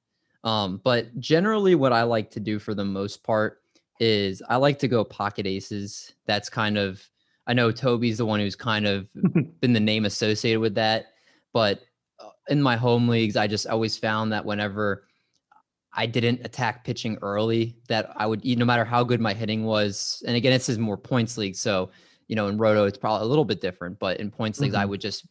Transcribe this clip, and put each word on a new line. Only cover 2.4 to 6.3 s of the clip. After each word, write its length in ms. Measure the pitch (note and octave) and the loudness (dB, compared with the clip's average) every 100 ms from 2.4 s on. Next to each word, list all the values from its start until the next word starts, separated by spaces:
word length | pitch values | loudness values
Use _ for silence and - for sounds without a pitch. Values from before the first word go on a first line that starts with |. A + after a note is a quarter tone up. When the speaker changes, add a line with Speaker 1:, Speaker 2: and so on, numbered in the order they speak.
| G#2 G#2+ | -4 -4
Speaker 1:
for 140 | - | -4
the 100 | G2+ G2 | -4 -4
most 380 | G2 G2+ - | -4 -6 -6
part 380 | - A2 G#2+ - _ _ _ - | -2 0 0 -4 _ _ _ -2
is 420 | A2+ G#2 G2 F#2+ - | 2 2 0 -4 0
I 80 | A#2+ | 2
like 220 | C#3 C#3+ | 2 2
to 80 | B2+ | 2
go 160 | A#2 | 2
pocket 420 | G2+ - G2+ - G2 | 0 -4 -6 -4 -4
aces. 680 | F#2+ - G#2 G2+ - - _ | -4 -6 -8 -8 -12 -18 _
That's 240 | - | -2